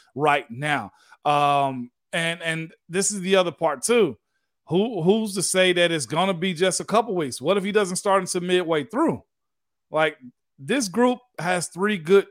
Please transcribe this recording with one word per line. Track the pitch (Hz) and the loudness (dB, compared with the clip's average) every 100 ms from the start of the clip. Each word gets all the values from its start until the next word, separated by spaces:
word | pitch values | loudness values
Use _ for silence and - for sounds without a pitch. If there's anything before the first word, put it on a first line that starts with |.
| _ | _
right | 131 147 143 - | -2 2 2 0
now. | 117 151 139 101 _ _ - | -8 -4 -4 -6 _ _ -6
Um, | 147 147 143 143 139 131 120 _ _ | 0 2 2 2 0 -4 -10 _ _
and, | 175 165 170 | -4 -4 -4
and | 165 160 160 - - | -6 -6 -8 -14 -8
this | 180 196 | -4 -2
is | 202 | -2
the | 180 190 | 0 2
other | 175 | 2
part, | - 160 131 | 0 -2 -2
too. | - 240 165 107 _ _ _ _ - | 0 2 2 -2 _ _ _ _ -2
Who, | 170 226 196 | 0 0 0
who's | 170 220 220 | 2 2 2
to | 190 | -4
say | - 185 185 | -2 2 2
that | 175 175 | 4 2
it's | 165 117 | 0 -2
gonna | 156 190 | -2 0
be | 170 190 | 0 -2
just | 160 185 175 | 0 0 0
a | |
couple | 156 214 233 180 | -2 -2 0 -2
weeks? | 139 - | -4 -4
What | 143 202 | -2 -2
if | |
he | 196 | 0
doesn't | 208 185 185 | 0 0 -2
start | 208 196 | 0 0
until | 180 180 | 0 -4
midway | 180 185 165 156 | 0 0 2 -2
through? | 131 240 320 120 _ _ _ _ _ _ _ | -2 -2 0 -2 _ _ _ _ _ _ _
Like, | 151 156 151 123 _ _ - | 0 0 -2 -20 _ _ -12
this | 139 269 202 | -4 -2 -2
group | 196 247 247 _ - | 2 2 2 _ -8
has | 170 180 - | -2 -2 -4
three | 170 208 196 | -2 -2 0
good | 151 196 - | 4 4 4